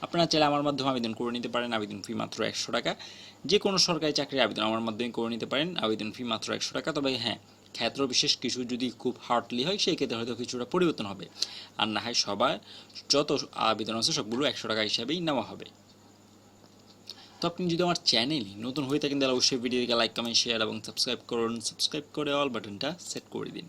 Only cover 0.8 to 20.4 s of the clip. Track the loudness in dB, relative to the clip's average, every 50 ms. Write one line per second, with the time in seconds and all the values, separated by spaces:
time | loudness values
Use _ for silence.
0.8 | 0 0 0 0 0 -2 -2 -2 -4 -4 -2 -4 -6 -2 -2 -2 0 0 0 0
1.8 | 0 -2 -6 -10 -8 -6 -4 -4 -4 -4 -2 -2 -2 -2 -2 -4 -4 0 -2 0
2.8 | 0 0 -4 -4 -8 -16 -16 -18 -18 -20 -20 -12 -2 2 2 4 4 4 4 4
3.8 | 4 4 4 2 2 2 2 2 0 0 4 4 4 4 4 2 2 2 2 2
4.8 | 0 -2 -2 -2 -4 -2 0 -2 -2 0 0 -2 -2 -2 0 0 0 0 -2 0
5.8 | 0 0 0 0 -2 -6 -6 -6 -4 -2 -2 -2 -2 -2 -4 -2 -2 -4 -4 -4
6.8 | -4 -2 -2 0 0 0 0 0 0 -2 -2 -4 -8 -20 -20 -20 -20 -16 -6 -2
7.8 | -2 -2 0 0 -2 2 2 2 4 4 2 2 0 -2 -2 -2 -2 -4 -2 -2
8.8 | -2 -4 -4 -2 -2 -2 -2 -2 -2 0 2 2 2 0 -2 -2 0 0 0 0
9.8 | 2 2 2 2 0 -2 0 -2 -2 -4 -4 -6 -6 -6 -4 -6 -6 -2 2 2
10.8 | 4 4 2 0 -4 -8 -6 -10 -12 -16 -6 -6 -6 -6 -6 -14 -16 -16 -2 0
11.8 | 0 2 2 -2 -2 0 0 0 0 0 2 2 4 2 2 0 -6 -14 -18 -18
12.8 | -18 -18 -18 -18 -2 2 4 4 4 4 2 0 0 -4 -4 2 4 4 4 2
13.8 | 0 -2 -2 0 0 0 0 0 -2 -2 0 0 2 0 0 -2 -2 -2 0 0
14.8 | 0 2 0 -2 0 0 -2 0 0 0 0 0 0 -2 -6 -12 -14 -16 -16 -20
15.8 | -20 -20 -20 -20 -20 -20 -20 -20 -20 -20 -20 -20 -20 -20 -20 -20 -20 -20 -20 -20
16.8 | -20 -20 -20 -20 -18 -18 -18 -18 -18 -20 -10 -2 -2 -2 -2 0 0 0 2 2
17.8 | 4 2 2 2 2 4 4 4 4 4 0 -2 -2 -4 -8 -8 -8 -6 -4 -4
18.8 | -2 0 0 0 2 0 2 2 2 4 4 4 4 2 2 2 0 0 0 0
19.8 | 2 2 4 4 4 2 2 -2 -4 2 2 2